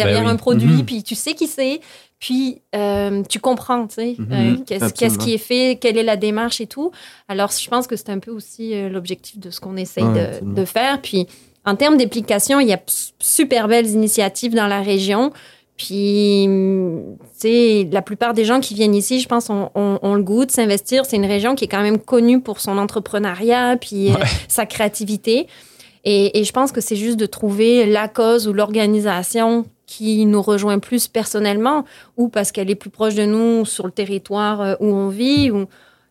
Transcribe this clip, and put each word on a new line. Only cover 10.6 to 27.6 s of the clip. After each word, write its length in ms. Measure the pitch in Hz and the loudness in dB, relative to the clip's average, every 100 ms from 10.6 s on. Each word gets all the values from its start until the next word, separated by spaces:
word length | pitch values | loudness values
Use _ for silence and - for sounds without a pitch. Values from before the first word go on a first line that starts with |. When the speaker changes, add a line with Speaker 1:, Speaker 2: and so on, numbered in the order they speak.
| 185 | -2
Speaker 1:
faire. 360 | - 254 277 | -2 0 -2
Puis, 260 | 277 196 180 - _ _ - | -2 -4 -4 -8 _ _ -4
en 100 | 202 | 0
termes 220 | 285 302 | 4 4
d'application, 640 | 240 233 214 208 - 277 | 4 -2 -2 0 2 4
il 80 | 262 | 4
y 40 | |
a 40 | 185 | 2
p-, 160 | - - - _ | -2 -8 -8 _
super 480 | - - 285 247 214 | -2 0 2 2 4
belles 200 | 233 226 | 2 2
initiatives 680 | 214 220 214 196 - 240 226 | 2 0 2 0 -2 -2 0
dans 120 | 208 | 0
la 140 | 202 | 0
région. 520 | 196 196 190 202 269 - - - _ _ | 0 0 0 0 0 -2 -20 -20 _ _
Puis, 680 | - 196 202 202 208 202 196 | -8 -2 2 4 4 4 4
tu 760 | 190 190 190 185 165 87 104 - - | 2 2 0 -2 -4 -10 -18 -20 -6
sais, 500 | 220 233 233 214 185 | 0 4 4 4 2
la 100 | 190 | -2
plupart 320 | 185 208 233 | -4 -4 -2
des 120 | 220 214 | 0 2
gens 140 | 254 | 2
qui 140 | 254 202 | 0 0
viennent 180 | 214 202 | 2 2
ici, 240 | 202 254 | 2 -2
je 80 | 254 | 0
pense, 220 | 240 233 | -2 -2
ont, 200 | 208 196 - | -4 -4 -2
ont, 220 | 202 196 | -2 -2
ont 120 | 196 202 | 0 0
le 60 | |
goût 220 | 190 214 262 | 0 0 0
de 60 | |
s'investir. 540 | - 220 202 - 254 269 | 0 0 0 0 -2 0
C'est 100 | 214 | 0
une 80 | 196 | 0
région 300 | 202 214 269 | 0 0 -2
qui 100 | 196 | -2
est 20 | |
quand 140 | 202 | 0
même 160 | 208 214 | 0 0
connue 420 | - 247 233 254 | 2 2 4 4
pour 180 | 254 202 | 2 -8
son 180 | - 196 | -4 -2
entrepreneuriat 1000 | 202 220 190 208 202 180 226 240 247 247 | -2 -4 -4 -4 -4 -2 0 2 2 0
puis, 280 | - 202 196 | -4 -2 2
euh, 40 | |
Speaker 2:
Ouais. 60 | - 131 - - | 2 0 -2 -4
Speaker 1:
sa 180 | - 214 | -4 -4
créativité. 840 | - 214 208 208 208 - 233 339 - - - - _ - | -2 -2 -2 -6 -4 0 0 0 -12 -20 -20 -20 _ 0
Et, 340 | 202 202 208 | 2 4 2
et 40 | |
je 80 | 208 | 0
pense 200 | - 269 | 0 0
que 80 | 262 | -2
c'est 140 | - 208 | -4 -4
juste 220 | 220 233 | -2 -2
de 80 | 208 | -2
trouver 600 | - 214 202 | -2 -4 2